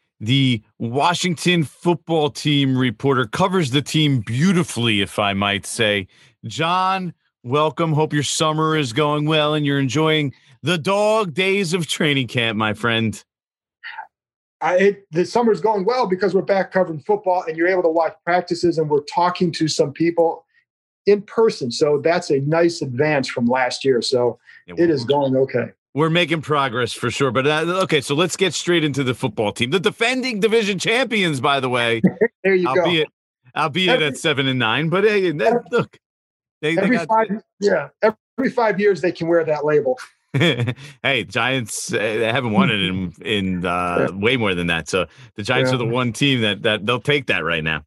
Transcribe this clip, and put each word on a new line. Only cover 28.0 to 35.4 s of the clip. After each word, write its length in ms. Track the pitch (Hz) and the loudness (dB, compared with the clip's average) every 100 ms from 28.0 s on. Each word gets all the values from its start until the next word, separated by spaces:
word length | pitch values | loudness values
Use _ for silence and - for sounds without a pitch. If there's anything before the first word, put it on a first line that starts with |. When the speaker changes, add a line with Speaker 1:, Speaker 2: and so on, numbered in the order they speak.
Speaker 1:
so 120 | - | 0
let's 220 | 143 180 - | 0 0 0
get 180 | 185 | -2
straight 300 | - - 175 | -2 0 0
into 200 | 151 135 | 0 -2
the 120 | 127 - | -2 -2
football 360 | 123 110 104 | -4 -2 -4
team. 180 | - 120 | -2 -2
The 80 | 185 | 0
defending 600 | 202 - 226 262 254 214 | -2 -2 -2 -2 -4 0
division 360 | 214 233 202 190 | 2 2 0 -2
champions, 600 | 175 233 254 220 180 135 | 0 0 0 0 0 0
by 200 | 143 139 | 0 0
the 80 | 127 | 0
way. 320 | 123 117 117 180 | 0 0 2 0
Speaker 2:
<laughs> 380 | - 226 _ | 0 -2 _
There 100 | 190 | 0
you 120 | 190 170 | 0 2
go. 160 | 180 | 0
Speaker 1:
Albeit, 260 | 170 165 147 _ _ _ _ - | 0 0 -2 _ _ _ _ -4
albeit 340 | 156 170 180 254 | -2 0 2 2
Speaker 2:
Every 100 | 151 | 0
Speaker 1:
at 100 | 131 | -2
seven 300 | 160 139 135 | -2 0 0
and 120 | 127 | 0
nine, 300 | 113 123 160 | 0 0 0
but 140 | 180 | 2
hey, 280 | 214 208 180 | 2 2 0
that, 160 | 151 | 0